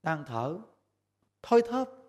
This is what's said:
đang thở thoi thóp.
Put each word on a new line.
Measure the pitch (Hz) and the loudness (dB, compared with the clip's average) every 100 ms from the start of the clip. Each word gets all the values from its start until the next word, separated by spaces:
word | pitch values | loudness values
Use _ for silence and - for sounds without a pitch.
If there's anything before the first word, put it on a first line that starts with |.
đang | 170 160 135 | -2 -4 -4
thở | 117 123 175 226 _ _ _ _ _ _ _ | -4 -4 -6 -12 _ _ _ _ _ _ _
thoi | - 233 | 4 4
thóp. | 233 240 262 - | 4 -2 -4 -8